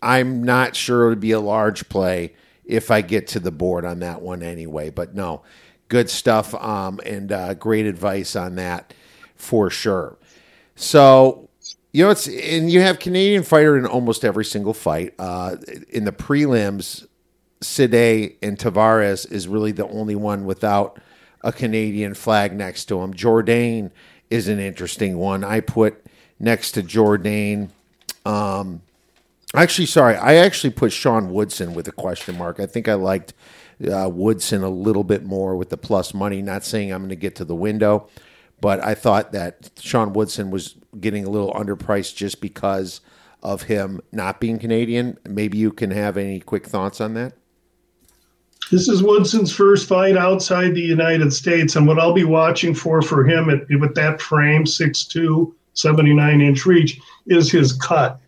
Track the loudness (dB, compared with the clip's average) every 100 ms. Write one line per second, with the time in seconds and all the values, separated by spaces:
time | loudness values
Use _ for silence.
0 | 2 2 2 -2 0 2 2 -2 0 4
1 | 4 2 0 -2 0 0 0 -2 -6 -2
2 | -2 -2 -6 _ _ _ -4 -4 0 -2
3 | 0 -4 -4 -6 -6 -6 -4 -4 -6 -8
4 | -10 -10 -12 -12 -12 -12 -10 -10 -10 -10
5 | -10 -8 -8 -10 _ _ _ _ _ 0
6 | 0 0 2 2 0 -8 -6 -6 -6 -10
7 | -10 -10 -6 -6 -6 -8 -2 0 0 -2
8 | -4 -4 -6 -8 -8 -8 -8 -8 -12 -20
9 | _ _ -20 _ -2 0 0 -2 -4 -4
10 | -6 -14 _ _ _ _ _ _ 4 8
11 | 10 10 8 4 -12 _ -20 -20 _ 2
12 | 4 4 0 -8 -4 -2 4 4 4 0
13 | -2 0 2 2 4 4 6 4 2 -2
14 | -2 0 0 -2 -4 -4 -4 -4 -2 -4
15 | -6 _ -10 -8 -8 -10 -14 -20 -10 -6
16 | -6 -8 -2 0 2 2 0 -4 -10 -14
17 | -20 _ _ _ _ _ -12 0 2 4
18 | 4 2 -2 -6 -8 -4 -4 2 4 4
19 | 2 -2 -6 -10 -6 -4 -4 -4 -8 -6
20 | -6 -4 -4 -4 -6 -4 0 0 0 -6
21 | _ _ _ _ -8 -4 -4 -2 -4 -4
22 | -6 -6 0 0 0 -4 -10 -10 -8 -6
23 | -6 -4 2 2 2 0 0 -4 -8 _
24 | _ _ _ -4 -2 -4 -4 -8 -12 -6
25 | -4 -2 -4 -4 -4 -4 -4 0 0 0
26 | _ _ _ _ -2 0 -2 -6 -4 2
27 | 4 4 0 -2 -2 -4 -8 _ _ _
28 | _ -12 -6 -4 -2 -4 -8 -12 _ _
29 | _ _ _ _ -6 2 2 2 0 4
30 | 4 4 6 8 6 4 -4 0 -2 0
31 | 0 0 0 -2 -4 -4 -8 -8 -10 -8
32 | -8 -8 -10 -8 -8 -8 -6 -6 -2 -2
33 | 0 -2 -4 -20 _ -20 -20 _ -6 -4
34 | -4 0 0 0 0 -2 -2 -2 0 0
35 | 0 -2 -2 -4 -4 -4 -6 -10 -2 -2
36 | -2 -6 -6 -6 -8 -8 -6 -6 -6 -8
37 | -10 -8 -10 -10 -10 -4 -4 0 2 2
38 | -2 -20 _ _ _ _ -2 -2 -2 -2
39 | 2 2 0 -6 -8 -10 -20 -20 -4 -2
40 | 0 0 -2 -4 -6 -8 -10 -18 _ -8
41 | -6 -6 -6 -4 -4 -6 -6 -8 -2 -4
42 | -4 -8 -8 -8 -12 -6 -4 -4 -6 -10
43 | _ _ _ _ -8 -8 -4 -4 -4 -8
44 | -12 -8 -6 -4 -4 -4 -2 -2 0 -2
45 | -4 -8 -10 -4 -4 0 -2 0 -4 -4
46 | -4 -4 -6 -8 -6 -8 -4 -6 -6 -6
47 | -8 -6 -8 -12 _ _ _ _ _ _
48 | _ _ _ _ _ _ 0 2 4 2
49 | 6 4 4 2 0 4 6 6 4 2
50 | 4 4 4 2 0 0 2 0 0 2
51 | 2 4 2 0 0 2 2 4 4 6
52 | 4 4 4 4 4 2 -2 -2 0 0
53 | 2 4 4 4 4 0 2 0 2 2
54 | 0 -2 0 2 4 4 2 0 0 -2
55 | -6 -2 0 2 0 -4 _ -8 0 2
56 | 4 4 4 4 4 2 4 4 4 -2
57 | -18 -20 0 2 4 4 2 0 -2 0
58 | 0 -2